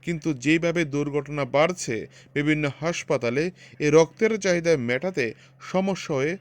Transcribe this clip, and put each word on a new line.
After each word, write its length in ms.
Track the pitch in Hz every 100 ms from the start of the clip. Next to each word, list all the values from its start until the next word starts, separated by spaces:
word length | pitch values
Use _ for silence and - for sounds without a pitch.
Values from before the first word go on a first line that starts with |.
কিন্তু 320 | - 170 165
যেভাবে 520 | 139 123 165 170 170 160
দুর্ঘটনা 600 | 143 147 143 143 147 135
বাড়ছে, 640 | 135 165 180 - 113 82 - -
বিভিন্ন 360 | - 147 151 147 123
হাসপাতালে 720 | 156 175 - 143 120 123 170 - - -
এ 120 | 147
রক্তের 480 | 151 165 - 220 220
চাহিদা 380 | 196 175 165 156
মেটাতে 560 | 120 127 180 185 120 - - _
সমস্যা 540 | - 185 190 185 - 143
হয়ে 220 | 143 175